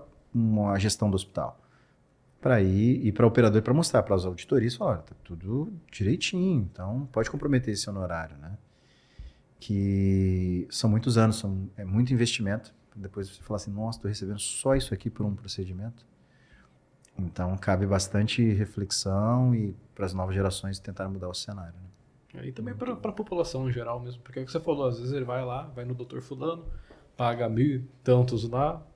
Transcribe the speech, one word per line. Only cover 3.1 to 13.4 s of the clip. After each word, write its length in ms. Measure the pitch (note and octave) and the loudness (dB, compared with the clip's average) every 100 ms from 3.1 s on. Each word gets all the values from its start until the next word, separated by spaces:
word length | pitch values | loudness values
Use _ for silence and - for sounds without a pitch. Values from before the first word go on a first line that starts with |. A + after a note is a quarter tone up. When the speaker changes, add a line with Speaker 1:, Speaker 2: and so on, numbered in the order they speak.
Speaker 1:
pra 140 | - A#2+ | 4 6
operador, 380 | B2+ A2+ G#2+ | 8 6 6
pra 100 | A#2 | 4
mostrar 300 | C#3+ E3 B2 | 2 4 2
pras 200 | A#2 F#2+ | 4 2
auditorias, 520 | F#2 E2+ - C#3 A2+ B2+ | 2 -4 0 2 2 0
falar, 160 | F#3+ | -2
"Olha, 100 | F2 | -2
tá 140 | - - | -6 -18
tudo 500 | - E2+ F#2 B2+ F#3 F3 - | -14 -12 -6 -4 -4 -10 -12
direitinho, 720 | - G2+ E3 - F3+ F#3+ D3+ | -2 0 0 0 0 2 2
então 480 | F2+ - F#2 B2 C#3+ | 0 -4 -6 -6 -4
pode 200 | A2 - | -2 -2
comprometer 420 | D3 C#3+ C3 B2+ | -2 0 2 2
esse 160 | G2+ - | -4 -4
honorário", 480 | G2 F2+ E2 D#2+ D2 | -4 -4 -6 -8 -12
né? 180 | D#2 G#2 - _ _ _ _ - - - _ _ | -14 -14 -16 _ _ _ _ -20 -18 -20 _ _
Que 1080 | - G2+ G2 G2 G2 F#2+ F#2+ F#2 F#2 F2+ - | -4 0 2 4 4 4 4 2 0 0 -2
são 180 | - A2+ | 0 2
muitos 280 | G#2+ B2+ A2+ | 4 4 4
anos, 200 | A2 G#2+ | 4 4
são, 300 | G2+ F#2+ F#2+ - | -2 -4 -6 -8
é 80 | |
muito 300 | F#2+ G#2 B2 | -2 0 2
investimento. 600 | B2+ A#2 - G2+ A2 - _ _ G#2+ | 2 2 0 -2 -2 -6 _ _ -16
Depois 340 | G2 - F#2+ | -12 -10 -10
você 120 | - | -10